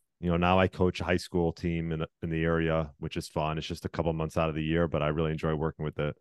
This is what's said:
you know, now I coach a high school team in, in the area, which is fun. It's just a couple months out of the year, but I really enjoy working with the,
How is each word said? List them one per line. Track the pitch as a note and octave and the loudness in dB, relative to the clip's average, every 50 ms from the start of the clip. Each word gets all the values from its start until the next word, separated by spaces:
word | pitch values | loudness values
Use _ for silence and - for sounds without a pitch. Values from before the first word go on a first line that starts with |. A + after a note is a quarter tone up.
| _ _ _ - | _ _ _ -4
you | E2+ F2 | 0 0
know, | E2+ | 2
now | E2+ F2 F2+ F#2 F#2+ | 4 4 6 6 6
I | F#2+ | 6
coach | F#2+ - - F#2 F2+ - - | 4 4 2 2 2 2 0
a | F2+ | 0
high | E2+ F2+ | 0 0
school | F2+ - - - F2+ E2+ E2 | 0 0 -2 0 0 0 0
team | E2 - - F2 E2+ E2 E2 E2 | 0 -2 -4 -2 -2 -2 -4 -4
in, | E2 D#2 D#2+ - _ _ | -4 -4 -6 -8 _ _
in | - E2 | -6 -4
the | E2 D#2+ D#2+ | -2 0 2
area, | E2 E2 E2 E2 D#2+ D#2+ D#2+ D#2+ D2 - - | 2 2 2 2 2 2 0 0 -2 -6 -10
which | E2 D#2+ - | -10 -8 -6
is | F2+ - | -8 -8
fun. | - - E2+ D2+ D#2 D#2 | -4 -4 -2 -2 -2 -2
It's | D#2+ - | -4 -6
just | - E2+ - - | -6 -8 -8 -8
a | - | -6
couple | - - D#2 E2 D#2+ | -4 -2 -2 0 0
months | D#2 D#2+ D#2 - | -2 -2 -2 0
out | E2+ D#2+ D#2+ | 0 0 0
of | D2+ | 0
the | D#2+ D#2 | -2 -2
year, | D#2 D#2+ E2+ E2+ | 0 2 2 2
but | D#2+ D2+ D#2 D2 | 0 0 0 0
I | D2+ | 0
really | D2+ D#2+ D#2+ D#2 | 0 0 0 -2
enjoy | D#2+ D2+ - D#2+ D#2 | -2 -2 -2 -2 -2
working | D2 D#2 D#2+ - - D#2 | 0 -2 -4 -4 -4 -6
with | D2+ - | -6 -4
the, | - D2 D2 C#2+ - | -4 -4 -4 -6 -8